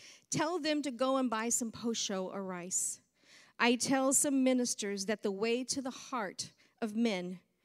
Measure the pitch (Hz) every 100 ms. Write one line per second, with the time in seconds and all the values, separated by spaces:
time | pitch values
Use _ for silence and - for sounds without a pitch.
0 | - - - - 311 349 302 302 285 233
1 | 262 269 254 220 233 233 226 - 233 226
2 | - 190 185 202 190 180 180 202 - -
3 | _ _ _ - - - 240 247 - 269
4 | 262 262 294 269 262 254 240 - 202 202
5 | 196 214 208 190 226 240 254 277 254 -
6 | - 254 190 - - _ _ - 220 214
7 | 233 185 180 185 _ _